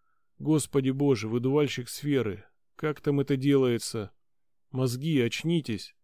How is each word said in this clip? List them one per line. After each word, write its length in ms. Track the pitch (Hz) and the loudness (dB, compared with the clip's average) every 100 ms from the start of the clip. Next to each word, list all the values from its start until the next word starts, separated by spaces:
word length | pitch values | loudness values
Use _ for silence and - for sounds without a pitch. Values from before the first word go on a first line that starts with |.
| _ _ _ - | _ _ _ -8
Господи 500 | 139 156 - 143 131 | 0 0 2 0 0
боже, 400 | 135 143 123 110 | 2 2 2 0
выдувальщик 580 | 120 127 143 147 - 120 | -2 0 2 0 -2 -10
сферы, 560 | - 147 135 110 92 - _ _ - | -8 0 0 0 -4 -12 _ _ -8
как 240 | 151 147 | -6 -4
там 220 | - 143 | -2 0
это 160 | 139 139 | 2 0
делается? 760 | 139 139 131 117 - 113 98 _ _ _ _ _ _ | 4 4 4 0 -2 -8 -8 _ _ _ _ _ _
Мозги, 480 | 127 131 123 156 147 | -2 -2 -2 0 2
очнитесь. 760 | 117 - 160 170 135 104 - _ | 2 0 0 0 -2 -6 -8 _